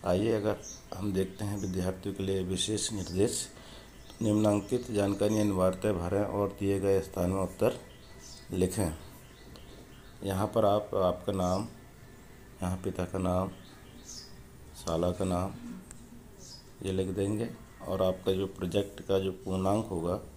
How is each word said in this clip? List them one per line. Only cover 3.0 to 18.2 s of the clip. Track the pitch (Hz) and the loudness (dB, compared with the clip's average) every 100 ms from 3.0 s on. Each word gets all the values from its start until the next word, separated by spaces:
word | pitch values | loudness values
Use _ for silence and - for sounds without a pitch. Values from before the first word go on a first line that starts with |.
| 85 90 110 - - - - - - - - - | -2 2 2 2 -6 -12 -18 -18 -18 -18 -18 -2
निम्नांकित | 113 104 107 104 101 123 123 | 4 6 6 4 2 -2 2
जानकारी | 104 98 101 104 110 | 2 2 4 4 4
अनिवार्यतः | 104 95 92 92 107 | 4 6 4 4 0
भरें | 92 87 98 | 0 0 0
और | 104 101 101 - | 0 0 0 0
दिए | 98 98 | 0 2
गए | 98 95 | 4 4
स्थान | 92 95 90 | 2 0 2
में | 95 | 2
उत्तर | 92 - 110 - - - - - - - - | 0 2 2 2 -12 -20 -18 -18 -16 -16 -6
लिखें। | 92 90 107 87 78 - - - - - - - - - - - - | 2 2 2 -2 -2 -12 -18 -20 -20 -18 -18 -18 -18 -20 -20 -20 -8
यहाँ | 98 95 104 | -2 0 2
पर | 117 | 6
आप | 104 104 - | 6 4 2
आपका | 98 92 90 - | 4 4 2 -2
नाम, | 95 90 92 113 - - - - - - - - - | 0 2 2 -2 -10 -20 -20 -20 -20 -20 -20 -20 -6
यहाँ | 90 90 | -4 -2
पिता | 95 90 | -2 -2
का | 87 95 | -2 0
नाम, | 90 90 95 - - - - - - - - - - - - - | 2 2 0 -4 -18 -20 -18 -18 -16 -16 -16 -18 -18 -18 -18 -8
साला | - 82 90 | -2 2 2
का | 90 | 0
नाम | 92 87 95 - - - - - - - - - - - - - | 0 0 0 -6 -12 -12 -14 -16 -16 -18 -18 -18 -18 -18 -18 -10
ये | 95 | -4
लिख | 95 92 | 0 0
देंगे | 95 98 107 117 - - - | 0 0 0 -2 -6 -16 -12
और | - 95 | -6 2
आपका | 92 92 | 2 2